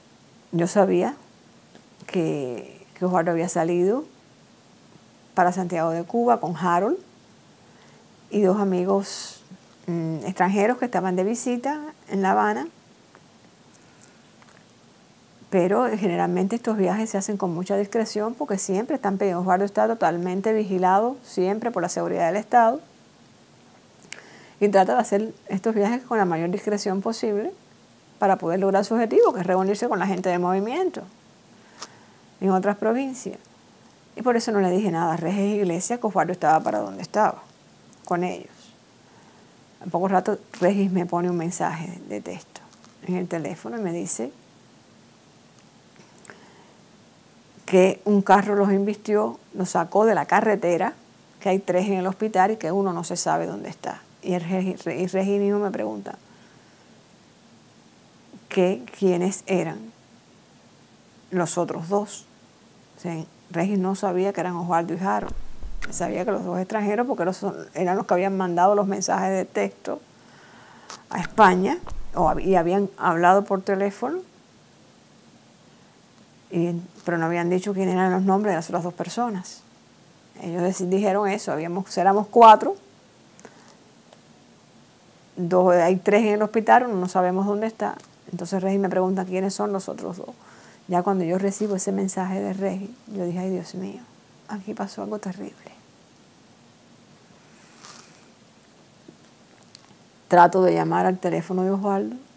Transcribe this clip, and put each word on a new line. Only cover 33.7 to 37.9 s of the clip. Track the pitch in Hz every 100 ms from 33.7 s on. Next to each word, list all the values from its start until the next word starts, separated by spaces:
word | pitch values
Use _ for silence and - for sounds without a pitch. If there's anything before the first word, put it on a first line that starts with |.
| - - - -
Y | -
por | 240 233
eso | 233
no | 208
le | 185
dije | 185 208
nada | 165 170
a | 170
Regis | 165 202 202 208
Iglesias, | 185 170 - 240
que | 226
Osvaldo | 190 165
estaba | 180 160 156
para | - 214
donde | 202 190
estaba, | 185 208 214 - - - - - -